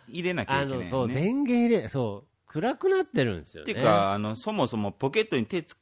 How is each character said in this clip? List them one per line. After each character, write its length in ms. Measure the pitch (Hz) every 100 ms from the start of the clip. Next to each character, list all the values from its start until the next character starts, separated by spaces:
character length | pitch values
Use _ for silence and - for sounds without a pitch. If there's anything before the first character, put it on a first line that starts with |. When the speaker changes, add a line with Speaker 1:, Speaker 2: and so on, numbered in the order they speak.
| -
Speaker 1:
入 160 | 170
れ 100 | 175
な 120 | 170 104
き 40 |
ゃ 140 | 135
い 20 | 139
け 0 |
な 60 |
い 20 |
よ 60 | 127
ね。 60 | 90
Speaker 2:
あ 20 |
の、 140 | 131 120
そ 0 |
う、 20 |
電 360 | 131 190 269
源 100 | 262
入 160 | 240 240
れ、 180 | 214 110
そ 380 | 135 110 101 -
う、 240 | _ _
暗 240 | 156 226 -
く 140 | 381
な 140 | 381
っ 20 | 339
て 180 | -
る 140 | 120 85
ん 40 |
で 40 | 73
す 120 | 82
よ 60 |
ね。 100 | 76
Speaker 1:
て 60 | 120
か、 340 | 120 104 98
あ 40 | 104
の、 180 | 107 110
そ 160 | 214
も 160 | 208 123
そ 80 | 113
も 160 | 101
ポ 200 | - -
ケ 100 | 214
ッ 60 | 214
ト 60 | 135
に 80 | 107
手 140 | 180
突 160 | -
っ 20 | -